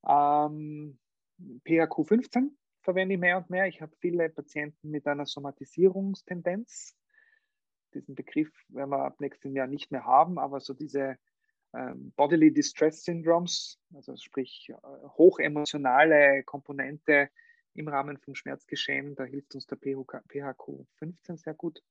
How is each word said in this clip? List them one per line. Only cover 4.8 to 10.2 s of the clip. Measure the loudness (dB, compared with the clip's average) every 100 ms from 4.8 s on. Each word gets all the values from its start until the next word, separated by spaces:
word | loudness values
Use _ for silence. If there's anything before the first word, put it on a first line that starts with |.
| -10
mit | -6 -4
einer | -4 -6
Somatisierungstendenz. | -10 -12 -14 -16 2 2 2 -6 -8 -10 -8 -6 -6 -10 -18 -20 _ _ _ _ _ _ _ _ _ _
Diesen | -18 -16
Begriff | -16 -8 -4 -4 _ _
werden | -12 -6
wir | -4 -6
ab | -8
nächstem | -12 -10 -10 -6
Jahr | -6
nicht | -8 -8
mehr | -10
haben, | 4 4